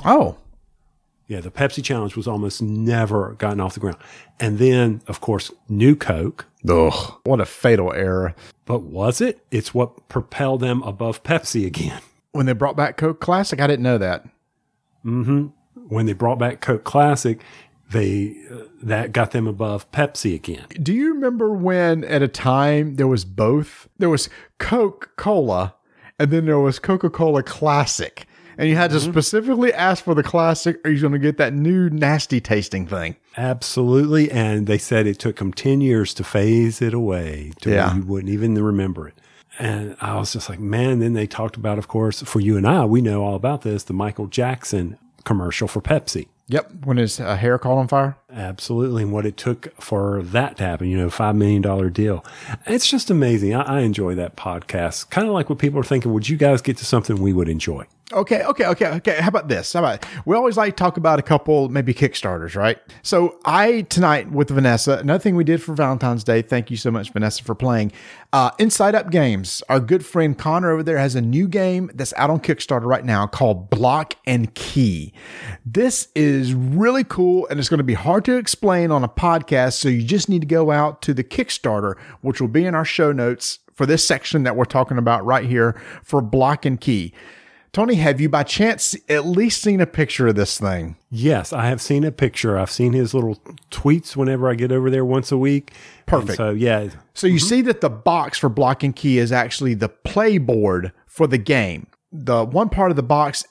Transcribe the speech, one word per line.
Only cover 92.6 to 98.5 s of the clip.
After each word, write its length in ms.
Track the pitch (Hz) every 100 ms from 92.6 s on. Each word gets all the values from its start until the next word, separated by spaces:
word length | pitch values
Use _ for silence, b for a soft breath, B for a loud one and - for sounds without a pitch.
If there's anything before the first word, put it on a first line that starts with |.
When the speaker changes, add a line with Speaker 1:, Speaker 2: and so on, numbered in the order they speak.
| 95
Speaker 2:
seen 240 | - 123
his 180 | 127 113
little 240 | 131 113 104 - 165 _
tweets 460 | - 143 160 - 135
whenever 320 | 131 131 127
I 40 |
get 180 | 117 123
over 180 | 131 131
there 140 | 131
once 260 | 127 131 123
a 60 | 135
week. 340 | 139 143 -
And 340 | - - - -
Speaker 1:
Perfect. 300 | 147 104 -
Speaker 2:
so, 120 | 107
yeah. 380 | 104 120 107 101 - -
Speaker 1:
So 140 | - 190
you 80 | 170
Speaker 2:
Mm-hmm. 100 | 190
Speaker 1:
see 140 | 247
that 200 | 247 -
the 80 | 147
box 480 | 110 175 170 180 -
for 100 |
Block 340 | 135